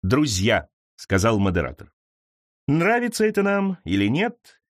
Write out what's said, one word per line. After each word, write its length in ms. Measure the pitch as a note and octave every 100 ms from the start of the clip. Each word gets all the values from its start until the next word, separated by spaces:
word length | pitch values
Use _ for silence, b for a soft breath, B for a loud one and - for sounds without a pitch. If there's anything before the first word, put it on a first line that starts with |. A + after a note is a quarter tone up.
«Друзья», — 680 | F#2 B2+ D3+ G2 G#2 G2+ - _ _ _
сказал 420 | - G2 G#2+ G#2+
модератор, — 520 | G2 F2 C2+ - - _ _ _ _ _ _ _ -
нравится 580 | D#3 F3 A#3+ A#3+ - A3
это 180 | G#3
нам 360 | G3+ G3+ G3 F#3
или 240 | - G2 G2+
нет 540 | C#3+ A3+ A#3 - _ _